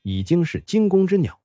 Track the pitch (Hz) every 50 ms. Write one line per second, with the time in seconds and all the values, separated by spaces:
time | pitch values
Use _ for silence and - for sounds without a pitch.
0 | - 98 95 95 95 - 165 175 170 156 - - - - - 220 220 202 185 190
1 | 190 185 196 196 156 101 - _ _